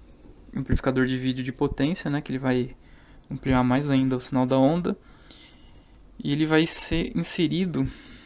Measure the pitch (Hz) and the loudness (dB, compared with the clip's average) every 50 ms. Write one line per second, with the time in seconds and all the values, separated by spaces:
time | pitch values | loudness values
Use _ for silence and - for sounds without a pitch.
0 | - - - - - - - - - - - 135 135 - 131 - - 139 127 131 | -20 -20 -20 -20 -20 -20 -20 -20 -18 -12 -8 -6 -2 0 0 0 2 0 2 2
1 | 131 127 131 127 127 131 127 131 127 131 127 - 151 139 - - 139 147 180 - | 2 0 0 -2 -2 -2 -2 -2 -4 -6 -4 -2 -2 -2 0 0 -2 -2 -2 -2
2 | - 156 143 143 139 - 131 127 131 131 127 127 120 127 - - - - - - | -4 -4 -4 -4 -4 -4 -6 -4 -2 0 0 0 -2 -4 -8 -16 -20 -20 -20 -20
3 | - - - - - - 147 131 - 135 131 127 127 123 123 135 147 147 139 131 | -20 -20 -20 -20 -14 -12 -10 -6 0 2 2 4 4 4 2 2 2 2 2 2
4 | 131 131 131 127 - - 143 127 127 127 135 131 131 135 160 175 175 - 202 - | 2 2 0 -2 -4 -2 0 0 2 2 4 4 4 4 4 2 0 -2 -4 -4
5 | - - - - - - - - - - - - - - - - - - - - | -8 -20 -20 -20 -20 -20 -20 -20 -20 -20 -20 -20 -20 -20 -20 -20 -20 -20 -20 -20
6 | - - - - - 143 143 151 156 151 156 156 165 165 - - - - 160 160 | -20 -20 -14 -8 -4 -2 0 0 2 4 4 4 4 2 0 -4 -4 -2 -2 -2
7 | - - - - 170 - - - 170 147 147 170 190 180 151 135 135 131 - - | -2 -2 -2 -4 -4 -2 -2 0 0 2 2 0 0 0 0 0 -2 -2 -4 -10
8 | - - - - - | -18 -20 -20 -16 -10